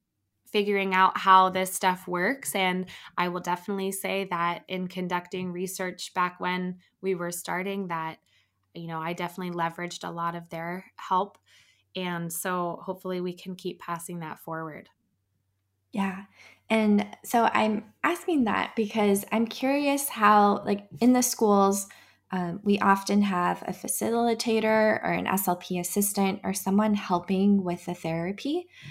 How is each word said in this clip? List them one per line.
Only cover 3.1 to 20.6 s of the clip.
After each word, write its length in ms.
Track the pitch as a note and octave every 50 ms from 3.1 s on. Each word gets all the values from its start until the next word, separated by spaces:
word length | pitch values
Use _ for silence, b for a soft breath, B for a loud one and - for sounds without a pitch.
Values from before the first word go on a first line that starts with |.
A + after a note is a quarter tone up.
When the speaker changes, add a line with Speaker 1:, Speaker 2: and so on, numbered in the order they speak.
| B F3
Speaker 1:
I 100 | F3 F3+
will 120 | F3 F3+
definitely 520 | F3 F3 F3+ F3 - G#3+ G3+ G3 F#3+ G3
say 340 | G3 - - F#3+ F#3+ G3 G3 F#3+
that 340 | F3+ E3+ E3+ E3+ E3+ - -
in 220 | - F#3 F#3 F#3 F3+
conducting 640 | - F#3 F#3 F3 F3+ F3+ F3+ - - F#3 F#3 F3+
research 640 | F3 F3+ F#3+ F#3 - - F#3 F3+ F3+ - - - -
back 260 | F#3+ F3+ F3+ F3+ -
when 380 | F3+ F3+ F3+ F3+ F3+ F3+ F3+ b b b b _
we 120 | F#3+ G3 F#3
were 160 | E3+ F3 F3
starting 580 | F3 - - F3+ F3 F3+ F#3 G3 G3 G3+ F#3+ F3
that, 280 | E3 D#3+ D#3+ D#3+ - - _ _ _ _ _ _ _ _ _ _ -
you 120 | E3+ E3+
know, 120 | E3 E3 D#3+
I 140 | D#3+ E3+
definitely 420 | F3 F3+ F3+ E3+ - G3 F3+ F3 F3
leveraged 540 | F3 E3 E3+ E3 F3+ F3 F3 - - - E3+
a 20 |
lot 240 | E3 E3+ E3+ E3+ E3+
of 140 | E3+ E3+ -
their 380 | E3 E3 E3 E3+ F3 F#3+ - - _
help. 400 | - - - F#3+ F#3 G3+ G3+ - _ b b b b b b b b b _ -
And 380 | F#3 F#3 F3+ F3 E3+ E3+ E3+
so 480 | E3+ - - F#3 F3+ F3+ F3 E3+ E3+ -
hopefully 380 | - F#3+ F#3 F#3 - F#3 F#3 F3+
we 140 | F3+ F3+ F3
can 200 | - - F#3 F3+
keep 240 | - - F3+ - -
passing 420 | - E3+ E3+ E3 - - F3 E3+
that 200 | D#3+ D#3 - -
forward. 480 | - E3 D#3+ D#3+ D#3+ D#3 D3 - - _ _ _ _ _ _ _ _ _ _ _ _ _ _ _ _ _ _ _ _ _
Speaker 2:
Yeah. 320 | - G3+ G3 F#3+ F#3 F#3+ G3+ b b b b b b b b -
And 360 | A3 A3 G#3+ G#3 G#3 G#3 G3+ G3+ - - -
so 200 | - - A#3 A3+ -
I'm 320 | - A3 A3 A3 G#3+ G#3 - - _ _
asking 420 | - D4+ F4 E4+ - F#4+ E4 C#4 A#3
that 280 | G#3 - F#2+ - - -
because 500 | A3+ G#3+ G#3 A3 A3+ G#3 G3+ G3+ G3+ - -
I'm 140 | G#3+ A3+ A#3
curious 600 | A3+ - - C4 C4+ C#4 C#4+ D4 C#4 C#4 C#4 C#4 -
how, 540 | - A3 G#3 G#3 G#3+ G#3 G#3 G3+ G3 -